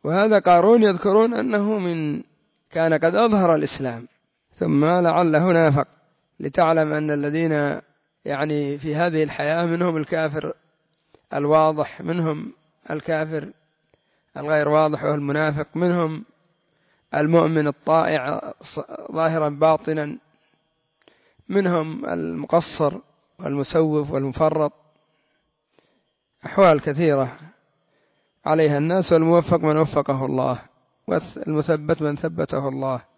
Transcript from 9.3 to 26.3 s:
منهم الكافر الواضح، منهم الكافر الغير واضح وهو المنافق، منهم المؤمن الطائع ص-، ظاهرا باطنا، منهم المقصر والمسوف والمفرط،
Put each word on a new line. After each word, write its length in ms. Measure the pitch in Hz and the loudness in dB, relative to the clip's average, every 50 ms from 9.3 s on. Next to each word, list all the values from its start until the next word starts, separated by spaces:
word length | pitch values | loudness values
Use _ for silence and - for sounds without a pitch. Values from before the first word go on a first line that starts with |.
| - - 143 147 160 170 170 | -2 -4 -2 -2 0 0 0
منهم 320 | 170 165 175 175 180 165 | -2 0 0 0 -2 -2
الكافر 560 | 156 147 - 180 160 160 156 143 156 139 156 - _ _ _ _ _ _ _ _ _ _ _ _ _ _ _ - | -2 -4 -4 -4 -4 -2 -4 -4 -6 -8 -8 -12 _ _ _ _ _ _ _ _ _ _ _ _ _ _ _ -6
الواضح، 680 | 143 143 147 156 156 156 156 156 151 147 - - - | -4 0 2 4 4 4 2 2 -2 -6 -6 -8 -12
منهم 520 | - 165 165 175 165 160 151 156 156 - - _ _ _ _ _ _ - | -8 -6 -4 -2 -2 -2 -4 -6 -10 -14 -16 _ _ _ _ _ _ -10
الكافر 580 | 156 151 - - 160 156 156 156 160 151 151 202 - _ _ _ _ _ _ _ _ _ _ _ _ _ _ _ _ | -10 -8 -4 -4 -4 -4 -4 -4 -6 -8 -8 -10 -18 _ _ _ _ _ _ _ _ _ _ _ _ _ _ _ _
الغير 320 | - 139 151 156 151 147 147 | -10 -4 0 0 0 2 2
واضح 340 | 151 156 156 151 151 139 151 | 2 2 2 2 0 -2 -2
وهو 100 | 147 147 | -2 -2
المنافق، 540 | 147 143 139 139 151 156 151 147 147 147 _ _ | -2 -2 -4 -2 -2 -2 -2 -2 -4 -8 _ _
منهم 500 | 165 175 180 175 175 165 156 156 151 - _ _ _ _ _ _ _ _ _ _ _ _ _ _ _ _ _ - | -2 -2 0 0 0 -2 -4 -6 -10 -14 _ _ _ _ _ _ _ _ _ _ _ _ _ _ _ _ _ -2
المؤمن 520 | 147 151 156 165 170 160 156 165 156 151 | -2 0 4 4 4 4 4 2 0 0
الطائع 840 | 147 139 _ _ - 160 165 165 - 156 147 127 139 151 - - - - _ | -2 -4 _ _ 2 2 2 2 2 -2 -2 -2 -4 -6 -6 -8 -12 -16 _
ص-، 500 | - - - 156 - - - - - - | -14 -12 -10 -10 -12 -12 -16 -16 -14 -8
ظاهرا 380 | - 160 165 160 160 160 151 147 | -4 -2 -2 0 0 0 -2 -2
باطنا، 680 | 147 143 156 160 156 156 - - 156 156 147 147 - - _ _ _ _ _ _ _ _ _ _ _ _ _ _ _ _ _ _ _ _ _ _ _ _ _ - | 0 2 2 2 2 2 -2 -4 -4 -4 -4 -6 -10 -14 _ _ _ _ _ _ _ _ _ _ _ _ _ _ _ _ _ _ _ _ _ _ _ _ _ -2
منهم 560 | 190 196 196 175 175 165 156 160 156 - - | -2 0 0 2 0 0 -2 -4 -8 -8 -8
المقصر 880 | - 87 85 160 - - 156 147 - - 170 160 - - - 156 143 165 - _ _ _ _ _ _ _ - | -6 -6 -4 -4 -6 -6 -8 -4 0 0 0 0 0 -2 -2 -2 -2 -2 -6 _ _ _ _ _ _ _ -12
والمسوف 720 | 185 151 139 143 139 - - 165 160 156 151 151 143 143 | -8 -6 -4 -4 -4 0 0 0 2 2 0 -2 -2 -2
والمفرط، 640 | 143 135 135 135 127 - 160 156 151 156 151 147 _ _ _ _ _ _ _ _ _ _ _ _ _ _ _ _ _ _ _ _ _ _ _ _ _ _ _ _ _ _ _ _ | -4 -4 -4 -4 -2 0 0 0 2 0 -2 -4 _ _ _ _ _ _ _ _ _ _ _ _ _ _ _ _ _ _ _ _ _ _ _ _ _ _ _ _ _ _ _ _